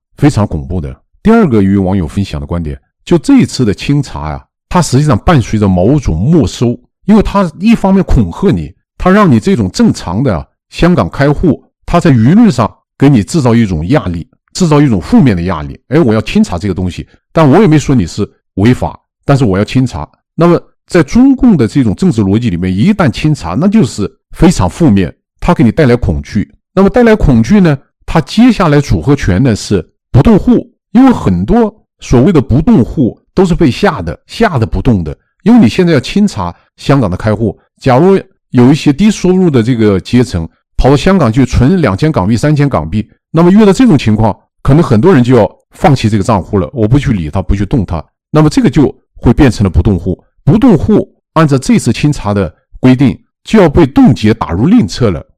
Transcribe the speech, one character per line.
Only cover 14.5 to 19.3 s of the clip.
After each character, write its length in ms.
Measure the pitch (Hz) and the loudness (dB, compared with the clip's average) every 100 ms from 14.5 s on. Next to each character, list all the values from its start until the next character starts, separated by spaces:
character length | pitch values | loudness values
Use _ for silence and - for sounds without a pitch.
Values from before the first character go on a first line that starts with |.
制 140 | - 175 | -4 0
造 140 | 147 | 2
一 60 | 147 | 2
种 120 | 101 | 0
负 220 | - 247 | 0 2
面 140 | 139 90 | 2 0
的 80 | |
压 180 | 87 82 | -4 -6
力。 180 | 73 - _ | -10 -16 _
哎， 120 | 139 | -2
我 140 | 131 | 0
要 60 | 107 | -2
清 220 | - 208 | -2 -2
查 140 | 220 85 | -2 -4
这 100 | 101 | -6
个 60 | |
东 180 | 90 90 | -6 -6
西， 160 | - - _ _ | -8 -16 _ _
但 180 | - 151 | 0 2
我 120 | 156 | 4
也 60 | 208 | 4
没 120 | 151 | 2
说 160 | - 127 | 0 -2
你 100 | 85 | -2
是 240 | - 98 _ _ - | -6 -10 _ _ -2
违 180 | 110 | 0
法， 260 | 123 82 - _ _ | 0 -4 -10 _ _
但 140 | - | -2